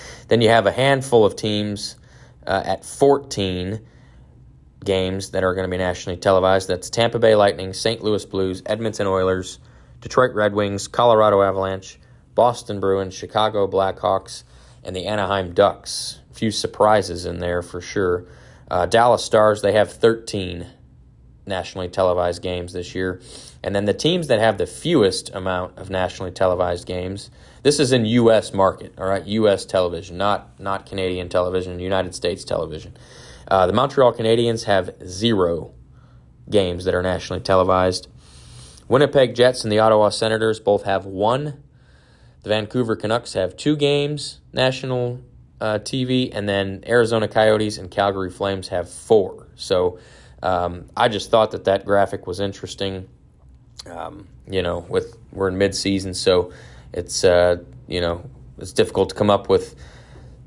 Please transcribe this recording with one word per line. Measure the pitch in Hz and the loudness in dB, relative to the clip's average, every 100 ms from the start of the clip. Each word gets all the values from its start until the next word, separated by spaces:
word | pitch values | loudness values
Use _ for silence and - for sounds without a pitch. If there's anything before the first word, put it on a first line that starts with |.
| - - - | -18 -12 0
Then | 113 | 2
you | 113 | 4
have | 113 101 | 4 4
a | |
handful | 90 135 139 131 120 101 | 2 2 0 2 4 4
of | - | 2
teams, | 107 104 104 101 - - - - - - - | -4 -2 -2 -6 -10 -14 -20 -20 -20 -14 -4
uh, | 95 - | -4 -2
at | 95 - | -6 -6
fourteen | - 139 139 - - 95 90 90 110 - - - - - - - - - - | 0 4 2 0 -6 -4 -4 -6 -8 -12 -20 -20 -20 -20 -20 -20 -20 -20 -10
games | - 95 92 95 - | -4 -2 -2 -6 -6
that | 95 | -2
are | 92 92 | -2 0
gonna | 92 | -2
be | 92 | -2
nationally | 92 87 - 87 | -4 -4 -8 -4
televised. | 101 95 92 95 92 | 2 4 4 2 0
That's | 90 - | -6 -4
Tampa | - 117 117 | 0 0 4
Bay | 113 107 | 4 6
Lightning, | 101 - 95 | 4 2 -6
Saint | 92 113 113 | -4 -4 -2
Louis | 107 101 | -2 -2
Blues, | - 95 95 92 - | -2 -4 -2 -4 -6
Edmonton | 107 113 104 101 | -4 -4 -4 -2
Oilers, | 95 92 92 92 - - - - - | 0 0 0 -4 -14 -20 -20 -20 -18
Detroit | - - 127 107 | -4 0 2 2
Red | 104 | 0
Wings, | 101 101 101 - | 0 -2 -4 -6
Colorado | - 120 110 107 101 | 2 4 6 6 6
Avalanche, | 98 95 95 95 - - - - _ - | 4 0 -4 -6 -10 -20 -20 -20 _ 2
Boston | 120 120 - 101 | 2 2 -6 -4
Bruins, | 95 98 95 - | 0 0 -2 -8
Chicago | 92 110 107 104 98 | -6 0 0 0 0
Blackhawks, | 95 95 92 95 95 - - - - - - | 0 0 0 -2 -2 -4 -18 -18 -20 -20 -18
and | - 92 | -12 -8
the | 90 | -4
Anaheim | 107 95 98 90 | -2 -2 -2 0
Ducks. | 90 101 - - - - - - | 4 4 2 -8 -10 -10 -14 -18
A | - | -6
few | 113 | -4
surprises | 101 - - 107 107 92 87 90 | -2 -4 2 4 4 0 -6 -8
in | 87 | -6
there | 87 87 | -4 -4
for | 87 90 | -6 -10
sure. | 87 104 92 90 - - - - - | -8 -2 0 -2 -6 -20 -20 -20 -6
Uh, | 90 87 | -2 2
Dallas | 113 120 110 - | 4 4 4 2
Stars, | 110 107 104 | 4 4 4
they | 101 | 2
have | 107 98 | 2 2
thirteen | - 113 113 - 104 90 87 87 - - - - _ - - - | 2 2 2 -4 -8 -8 -10 -14 -18 -20 -20 -20 _ -20 -18 -8
nationally | 92 87 95 90 | -6 -6 -8 -6
televised | 95 92 90 87 87 | 0 2 2 0 -2
games | 92 90 87 | -6 -6 -8
this | 90 87 | -10 -8
year. | 92 92 87 - - - - | -4 -4 -4 -12 -20 -20 -10
And | - 101 | -4 -2
then | 104 | 0
the | |
teams | 98 151 180 151 | 0 0 0 0
that | 110 | 2
have | 113 98 | 2 2
the | - | -2
fewest | - 151 165 98 - - | -6 0 4 4 0 -8
amount | 95 92 92 90 - | -8 -4 -4 -6 -10
of | 92 | -6
nationally | 95 90 - 92 | -2 -2 -4 -8
televised | 90 95 90 90 87 - | 0 0 2 0 -4 -6
games, | 90 90 101 - - - - | -8 -8 -10 -14 -20 -20 -2
this | - 151 | 2 2
is | 135 | 4
in | 127 107 | 2 4
U | 120 113 | 4 6
S | 110 - | 6 4
market, | 98 95 - - - | 2 2 0 -8 -6
all | 95 | -2
right, | 98 87 | -2 -2
U | 107 107 | 0 2
S | 98 - | 2 0
television, | 95 90 85 90 87 | 0 0 -4 -10 -2
not, | 101 98 - - | 0 -2 -4 -12
not | 98 98 - | -6 -6 -6
Canadian | 98 92 90 87 | -4 -4 -4 -2
television, | 92 90 92 90 87 | -2 0 -2 -4 -8
United | 90 95 90 | -4 -2 -2
States | - 90 - | -4 -6 -6
television. | - - 80 78 87 - - - - - - | -6 -6 -6 -10 -14 -20 -20 -20 -20 -12 0
Uh, | 98 92 | 4 4
the | |
Montreal | 104 139 139 123 | 2 0 4 2
Canadiens | 113 110 117 117 113 | 4 2 2 2 -2
have | - 98 90 - 90 | 0 0 0 -8 -14
zero | 90 117 104 87 85 - - - - - - - _ - | -4 0 2 0 -2 -8 -16 -20 -20 -20 -20 -20 _ -2
games | 104 92 87 90 | 0 0 -2 -2
that | 90 | 0
are | |
nationally | 92 90 - 92 | 0 -4 -4 -6
televised. | - 95 92 92 92 90 - - - - - - - - - | 0 2 4 4 2 0 -8 -20 -20 -20 -20 -20 -20 -16 0
Winnipeg | 131 143 143 123 110 | 2 4 4 2 4
Jets | 123 127 | 2 2
and | 113 | 0
the | 104 | 2
Ottawa | 110 107 104 | 4 6 4
Senators | - 110 110 113 107 | 2 -2 0 0 0
both | - 101 | 0 0
have | 98 98 95 | 0 -4 -4
one. | 95 104 131 151 135 - _ _ _ _ _ - _ | -2 0 0 -4 -12 -18 _ _ _ _ _ -20 _
The | - | -4
Vancouver | 107 104 127 113 110 | -4 -2 -2 -2 -2
Canucks | 107 117 - | -2 -4 -4
have | 95 90 - | -4 -4 -4
two | 151 151 | -2 0
games, | 143 143 143 147 - - _ | 0 0 -2 -6 -10 -16 _
national, | - 127 131 131 127 123 123 - - - - | -2 -2 -2 -4 -4 -4 -6 -14 -20 -20 -8
uh, | 110 107 | -4 -4
T | - 135 127 | -4 -4 0
V, | 127 127 | 0 -2
and | 107 101 | -4 -2
then | 98 98 95 - | -2 -2 -6 0
Arizona | 120 113 113 107 | 2 4 2 0
Coyotes | 117 107 107 104 104 | 2 4 4 2 0
and | 92 | 0
Calgary | - 101 98 92 | 0 0 0 -6
Flames | - 101 98 95 | -4 -4 -4 -6
have | 92 87 | -6 -6
four. | - - 110 92 - - - | -6 2 4 4 -6 -20 -12
So, | - 92 90 90 - - - - | -2 0 0 -2 -16 -20 -20 -8
um, | 90 90 87 90 - - | -2 -2 -2 -6 -8 0
I | 120 | 0
just | 104 - | 0 0
thought | 113 107 | 2 2
that | 85 | 0
that | 98 98 - | 0 0 2
graphic | 101 98 98 - | 2 2 -2 -8
was | 87 | -6
interesting. | 101 98 95 - 98 95 95 - _ _ - - _ - - | -6 -6 -12 -8 -8 -8 -12 -20 _ _ -20 -20 _ -20 -16
Um, | 85 85 - - - - | -12 -12 -14 -20 -20 -6
you | 95 | -2
know, | 87 87 - | -2 -4 -4
with, | 92 - - - | -4 -4 -10 -14
we're | 90 95 | -4 -2
in | 92 | 0
mid-season, | 98 - 98 98 95 90 | -2 -2 -2 -2 -4 -4
so | - 90 87 - - - - | 2 2 0 -6 -20 -20 -14
it's, | - 85 - | -10 -8 0
uh, | 95 87 87 87 - - - | 4 6 4 2 -4 -20 -8
you | 87 | -4
know, | 85 85 - - - - | -4 -4 -10 -20 -20 -16
it's | 95 | -6
difficult | - 107 98 95 | 0 0 0 0
to | - | 0
come | 104 | 2
up | 101 - | 2 2
with | 92 - - - - - - - - | 0 0 -16 -20 -20 -20 -20 -20 -20